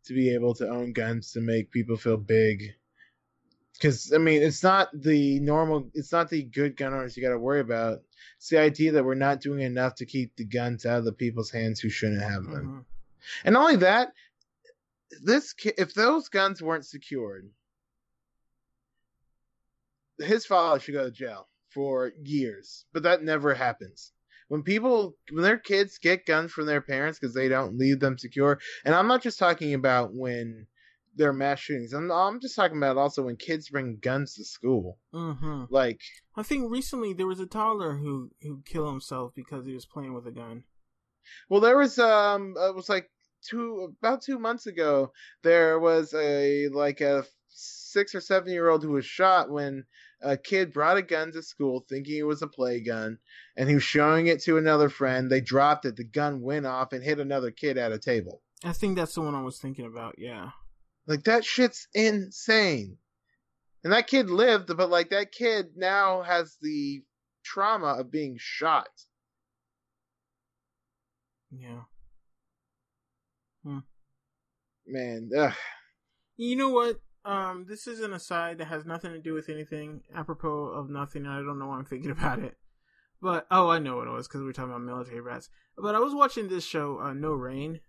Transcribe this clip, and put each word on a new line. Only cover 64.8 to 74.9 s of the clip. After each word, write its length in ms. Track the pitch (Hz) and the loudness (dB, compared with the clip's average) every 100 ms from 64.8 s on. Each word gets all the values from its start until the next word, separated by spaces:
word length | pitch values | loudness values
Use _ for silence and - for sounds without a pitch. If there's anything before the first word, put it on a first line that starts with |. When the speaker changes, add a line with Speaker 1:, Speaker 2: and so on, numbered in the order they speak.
| 180 | 2
Speaker 1:
like, 200 | 175 170 | 2 2
that 220 | 196 202 | -2 -2
kid 400 | - 233 214 175 165 | -2 -2 0 -4 -4
now 460 | 185 196 196 185 | 0 4 2 2
has 360 | 175 175 156 _ | 0 0 -2 _
the 420 | 151 151 143 139 _ _ _ _ | -8 -6 -6 -8 _ _ _ _
trauma 540 | - - 202 220 151 127 | -12 -2 0 0 -2 -4
of 120 | 127 | -4
being 240 | 151 143 120 | -6 -6 -10
shot. 680 | - - 160 147 - _ _ _ _ _ _ _ _ _ _ _ _ _ _ _ _ _ _ _ _ _ _ _ _ _ _ | -12 -4 0 0 -2 _ _ _ _ _ _ _ _ _ _ _ _ _ _ _ _ _ _ _ _ _ _ _ _ _ _
Speaker 2:
Yeah. 340 | 131 123 120 120 - - - _ _ _ _ _ _ _ _ _ _ _ _ _ _ | -20 -18 -20 -20 -20 -20 -20 _ _ _ _ _ _ _ _ _ _ _ _ _ _
Hmm. 160 | 151 139 131 _ _ _ _ _ _ _ _ _ | -12 -12 -14 _ _ _ _ _ _ _ _ _
Speaker 1:
Man, 460 | - | -12